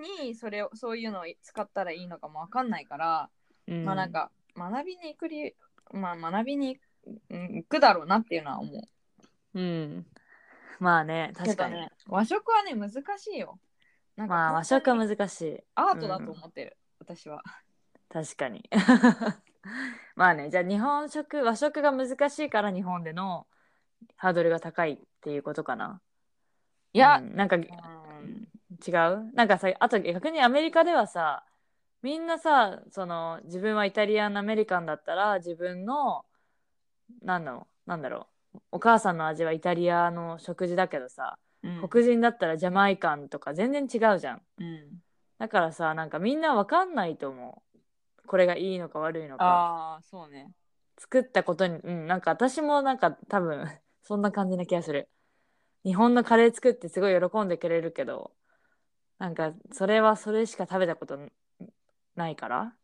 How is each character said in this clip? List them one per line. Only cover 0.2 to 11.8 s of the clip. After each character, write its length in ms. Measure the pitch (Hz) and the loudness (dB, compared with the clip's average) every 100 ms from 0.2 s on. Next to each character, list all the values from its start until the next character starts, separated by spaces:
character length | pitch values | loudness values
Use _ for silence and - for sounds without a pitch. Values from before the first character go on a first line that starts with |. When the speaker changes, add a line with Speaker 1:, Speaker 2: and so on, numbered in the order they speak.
Speaker 1:
に 100 | 262 | -10
そ 160 | 226 226 | -10 -10
れ 120 | 208 | -8
を、 80 | 208 | -8
そ 160 | 220 233 | -8 -8
う 40 | 226 | -6
い 80 | 226 | -6
う 60 | |
の 80 | 190 | -8
を 40 | 170 - | -10 -14
使 180 | _ - | _ -10
っ 80 | 202 | -8
た 160 | 196 | -6
ら 80 | 180 | -6
い 100 | 165 | -6
い 40 | 180 | -12
の 120 | 165 | -14
か 100 | 151 | -14
も 120 | 156 | -12
わ 80 | 170 | -8
か 140 | 240 | -4
ん 80 | 247 | -4
な 100 | 175 | -4
い 60 | - | -8
か 100 | 143 | -6
ら、 340 | 165 160 - _ _ _ - | -2 -2 -4 _ _ _ -10
Speaker 2:
う 60 | |
ん。 100 | 170 | -6
Speaker 1:
ま 80 | 165 | -4
あ 20 | |
な 120 | 190 185 | -4 -4
ん 60 | |
か 180 | 160 - _ _ - | -4 -6 _ _ -12
学 280 | 175 247 349 | -8 -8 -8
び 100 | 359 | -12
に 120 | 330 | -16
行 80 | 294 | -12
く 120 | 320 | -10
理 100 | 302 | -8
由、 160 | 294 - _ _ _ | -12 -14 _ _ _
ま 200 | 196 180 | -10 -8
あ 40 | 170 | -8
学 300 | 165 190 247 | -4 -4 -2
び 100 | 285 | -4
に、 220 | 269 262 _ _ - 220 - | -4 -8 _ _ -20 -20 -14
う 60 | 175 | -12
ん、 180 | 180 160 | -10 -10
行 100 | - | -4
く 140 | 311 | 4
だ 120 | 269 | 6
ろ 120 | 180 | 4
う 20 | 156 | 2
な 120 | 214 | 0
っ 60 | |
て 100 | 226 165 | 0 -6
い 20 | |
う 40 | |
の 100 | 147 | -6
は 80 | 131 | -10
思 120 | 147 | -10
う。 80 | 143 - _ _ _ _ _ _ | -14 -18 _ _ _ _ _ _
Speaker 2:
う 80 | 185 | -8
ん。 440 | 180 165 151 170 170 - _ _ _ - - - | -6 -6 -6 -10 -16 -20 _ _ _ -20 -20 -2
ま 180 | 180 165 | 2 4
あ 60 | |
ね、 280 | 156 165 156 - | 2 -4 -6 -4
確 180 | 180 185 | -4 -2
か 120 | 147 | -2
に。 60 | |
Speaker 1:
け 20 | |
ど 40 | 170 | -6